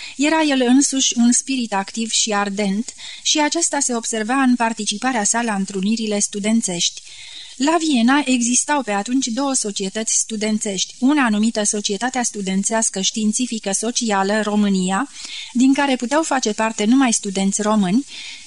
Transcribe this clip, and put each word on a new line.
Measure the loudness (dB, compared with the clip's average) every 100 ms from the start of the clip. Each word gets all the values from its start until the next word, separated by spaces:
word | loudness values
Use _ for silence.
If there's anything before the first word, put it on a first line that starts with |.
| -14 -2
era | 0 2
el | 2 2 4
însuși | 6 4 0 0 4
un | 4
spirit | 4 0 -4 -2
activ | -2 -4 -6 -4
și | -2 0
ardent | 0 -2 -2 0 0 -4 -10 -18 -8
și | -2 0
aceasta | 2 0 -2 -2
se | -2 -4
observa | -4 -4 -2 2
în | 4 4
participarea | 2 -2 -4 -2 -2 0
sa | 0 0
la | 0
întrunirile | -2 -2 -2 0 0 0 -2
studențești. | -2 -2 0 2 0 -2 -2 -4 -14 -20 -18 -18 -18 -2
La | 2 2
Viena | 2 4 4 4 2
existau | 0 2 0 0 -2
pe | 0
atunci | -2 0 -2 -2
două | -2 -2
societăți | -2 -4 -4 -4 -4 -2
studențești, | -2 -2 -4 -2 0 -2 -4 -6 0
una | 2 4 4
numită | 2 2 0
Societatea | -2 -2 -2 -2 -2 -2
Studențească | -4 -4 -2 -2 0 0 0 -2
Științifică | -4 0 0 0 -2 -4 -4
Socială | -2 -2 -2 0 2 2 0
România, | 2 2 2 2 0 -2 -4 -8 -14 -14 -6
din | 2 4
care | 4 2 0
puteau | 0 0
face | 2 0 0
parte | 0 -2 0 4
numai | 4 4
studenți | 2 -2 0 0 0
români, | 2 2 4 0 -2 -10 -16 -16